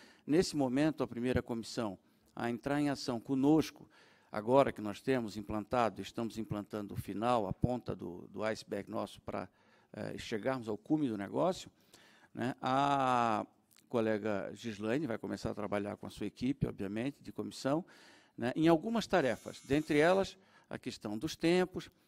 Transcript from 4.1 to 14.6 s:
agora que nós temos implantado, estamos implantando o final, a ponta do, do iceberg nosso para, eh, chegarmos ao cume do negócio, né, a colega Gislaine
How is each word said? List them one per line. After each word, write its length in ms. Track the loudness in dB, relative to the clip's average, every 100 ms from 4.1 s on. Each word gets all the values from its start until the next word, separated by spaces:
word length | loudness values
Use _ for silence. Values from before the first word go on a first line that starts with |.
| _ -8
agora 400 | -6 4 6 6
que 80 | 2
nós 200 | -6 -6
temos 360 | 0 0 0 -6
implantado, 640 | -6 -6 -2 2 2 0
estamos 380 | -8 -4 -6 -4
implantando 560 | -6 -6 -6 -8 -8
o 20 | -8
final, 500 | -6 -2 2 2 2
a 60 |
ponta 420 | -2 -2 -2 -4
do, 320 | -8 -8 -12 -14
do 140 | -6
iceberg 480 | -4 -4 -6 -8 -6
nosso 300 | -6 -6 -8
para, 260 | -10 -8 -8 _ _ _ _
eh, 240 | -10 -8 -8
chegarmos 520 | -6 -4 -2 -2 -4
ao 80 | -6
cume 320 | 0 0 0
do 100 | -2
negócio, 520 | -4 0 0 -2 -8 _ _ -20 -20 -20 -16
né, 200 | -6 -4 -4
a 840 | 0 2 4 2 4 4 4 2 -2 _ _ _ _
colega 600 | 2 2 2 0 -2 -2
Gislaine 520 | -8